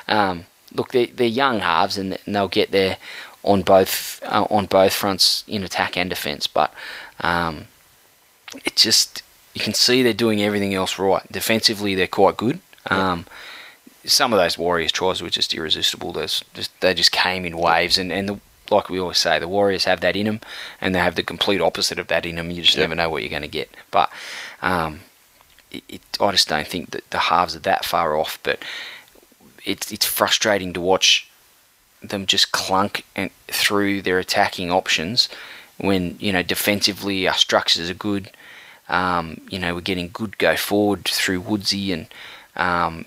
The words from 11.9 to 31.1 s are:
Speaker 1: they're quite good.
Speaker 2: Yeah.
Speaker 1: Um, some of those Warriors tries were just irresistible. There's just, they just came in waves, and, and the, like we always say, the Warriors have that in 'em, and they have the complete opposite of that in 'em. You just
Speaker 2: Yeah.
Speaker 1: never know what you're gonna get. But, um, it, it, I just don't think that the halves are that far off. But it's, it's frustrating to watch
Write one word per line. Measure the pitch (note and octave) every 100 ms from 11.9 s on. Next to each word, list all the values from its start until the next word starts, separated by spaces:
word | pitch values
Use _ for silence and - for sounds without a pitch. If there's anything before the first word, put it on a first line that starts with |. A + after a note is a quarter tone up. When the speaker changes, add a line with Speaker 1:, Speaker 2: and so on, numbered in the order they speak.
| F#2
Speaker 1:
they're | F2+
quite | - F#2+ E2+
good. | A2 F3+ - - -
Speaker 2:
Yeah. | F#2+ F#2+
Speaker 1:
Um, | F2 - - - - - - - _
some | - - C3+
of | G#2
those | E2+ -
Warriors | E2+ F2 D#2
tries | - F#2 F2
were | F2
just | - - -
irresistible. | D#2+ F2 - - F2
There's | D#2+ D#2 - -
just, | F#2 F#2+ -
they | F#2
just | F2 -
came | - F2+ F#2 F2+
in | E2
waves, | E2+ E2 F2 F2+
and, | F#2
and | F2 G2
the, | G2+ - _ -
like | G#2 -
we | F#2
always | F2+ -
say, | E2+ D#2
the | E2+
Warriors | G2 G2+ F#2 F#2
have | F2+
that | F2+ F#2
in | G#2+
'em, | A2 - - - -
and | F#2+
they | F2+
have | F2 F2
the |
complete | E2+ E2+ - G2
opposite | E2 - - F2+
of | F2
that | E2 E2+
in | E2+
'em. | E2+
You | F2
just | D#2+ -
Speaker 2:
Yeah. |
Speaker 1:
never | E2 D#2+
know | E2
what | D2+
you're | B1
gonna | D2+ D2
get. | D2+ - - -
But, | - - - - - - -
um, | - F2+ D#2+ D#2 - _ _ _ _ _ -
it, | - -
it, | - _ -
I | G#2
just | F#2 -
don't | D#2 D2+
think | E2+ -
that | - -
the | F2
halves | - E2+ F2 D#2+
are |
that | F#2+ F2+ -
far | F2 E2 D2+
off. | D#2+ -
But | C#2+ - - - - - - - - _ - -
it's, | - G2 -
it's | G#2 -
frustrating | - G2+ - A2+ G2+ F#2
to | F2
watch | F2 F#2 -